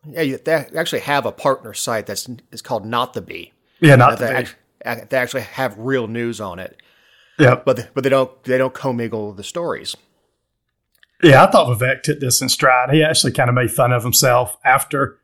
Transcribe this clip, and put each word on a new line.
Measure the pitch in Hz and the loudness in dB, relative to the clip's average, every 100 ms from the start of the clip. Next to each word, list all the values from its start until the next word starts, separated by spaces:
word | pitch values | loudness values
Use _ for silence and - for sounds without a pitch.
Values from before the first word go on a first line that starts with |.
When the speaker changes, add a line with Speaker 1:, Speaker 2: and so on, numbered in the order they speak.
| 151 | -14
Speaker 1:
Yeah, | 147 | -6
you, | 151 131 | -4 -4
they | - 160 135 160 | -2 -2 -4 -8
actually | 165 123 | -6 -6
have | - 143 | -2 -2
a | 123 | -2
partner | - 143 131 113 | -4 -4 -4 -6
site | 104 - 113 101 | -10 -6 -6 -6
that's, | 101 - 120 _ | -12 -12 -16 _
is | 113 | -20
called | - 120 | -8 -8
Not | 104 117 123 | -4 -4 -4
the | 110 | -8
Bee. | 87 87 85 _ _ _ | -14 -18 -18 _ _ _
Speaker 2:
Yeah, | 160 131 | 8 8
Not | 123 | 8
Speaker 1:
That | 117 | 4
Speaker 2:
the | 120 | -4
Speaker 1:
they | |
Speaker 2:
Bee. | 131 | -4
Speaker 1:
act-, | 120 - _ _ | -8 -14 _ _
act-, | 117 117 104 | -10 -10 -4
they | 131 | -4
actually | 123 135 | -4 -6
have | - - 131 107 | -10 -6 -6 -6
real | 120 131 110 | -4 -4 -4
news | 113 117 107 | -6 -8 -8
on | 101 87 | -12 -12
it. | 92 _ _ _ _ _ _ - | -16 _ _ _ _ _ _ 2
Speaker 2:
Yep. | 139 127 | 4 4
Speaker 1:
But, | - 123 | 0 -2
th-, | - | -4
but | - | -4
they | 131 | 0
don't, | 135 131 _ | 0 0 _
they | - 127 | -2 0
don't | 131 | 0
commingle | - 139 120 117 110 104 | -4 -6 -4 -6 -6 -10
the | 98 | -12
stories. | 101 175 170 78 67 - _ _ _ _ _ _ _ _ _ _ _ _ | -12 -8 -6 -8 -10 -14 _ _ _ _ _ _ _ _ _ _ _ _
Speaker 2:
Yeah, | 170 135 | 6 8
I | 190 | 8
thought | 196 139 113 | 4 2 -2
Vivek | 127 131 | -2 -4
took | - 147 | -4 -4
this | 135 - | -2 -2
in | 131 | -2
stride. | - 139 127 127 | 0 2 2 2
He | 151 | 2
actually | 156 156 139 | 2 0 -2
kinda | 117 123 | 0 0
made | 123 120 | 0 -2
fun | - 123 | 0 0
of | 123 | 0
himself | 117 104 135 123 120 - | 0 0 2 2 0 -4
after | 131 131 - 143 135 _ | 0 0 0 -4 -4 _